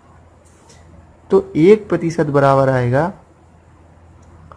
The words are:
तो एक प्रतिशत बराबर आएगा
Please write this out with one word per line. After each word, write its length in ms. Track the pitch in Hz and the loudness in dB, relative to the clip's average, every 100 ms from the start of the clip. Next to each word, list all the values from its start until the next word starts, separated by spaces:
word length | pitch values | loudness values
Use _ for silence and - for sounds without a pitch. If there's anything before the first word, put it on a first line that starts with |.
| _ _ _ _ _ _ _ - - - - _ - | _ _ _ _ _ _ _ -20 -20 -20 -20 _ -4
तो 200 | 190 - 147 | -2 -2 0
एक 320 | 180 214 - | 4 4 0
प्रतिशत 380 | 170 165 165 147 | -6 -4 -4 -2
बराबर 420 | 139 139 135 135 | 0 2 2 2
आएगा 420 | 127 123 135 170 - _ _ _ _ _ _ _ _ - - - - - | 0 -2 -2 -4 -8 _ _ _ _ _ _ _ _ -20 -20 -20 -20 -20